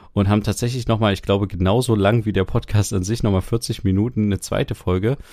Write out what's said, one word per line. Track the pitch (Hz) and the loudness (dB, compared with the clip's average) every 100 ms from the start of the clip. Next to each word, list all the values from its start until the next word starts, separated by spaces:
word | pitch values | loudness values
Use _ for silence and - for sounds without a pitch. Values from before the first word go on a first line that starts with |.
| - | -6
und | - 101 | 0 2
haben | 104 | 2
tatsächlich | 104 98 120 127 117 | 0 -2 -2 -4 -2
noch | 110 | 2
mal, | 110 | 2
ich | 95 | 0
glaube, | - 98 101 | 0 0 0
genauso | 87 92 113 123 110 | 0 2 2 2 2
lang | 98 117 | 4 2
wie | 107 | 0
der | 95 | 0
Podcast | 92 117 - 104 101 | 0 -2 0 0 2
an | 101 | -2
sich, | 90 117 | -2 -2
noch | 110 | 0
mal | 95 | 0
vierzig | - 117 - 117 | 0 -4 -4 -4
Minuten | 98 95 113 117 104 | 0 0 0 0 -2
eine | 95 | -2
zweite | - 98 123 - | -4 -4 -4 -4
Folge. | - 92 107 139 - | -2 0 0 -4 -8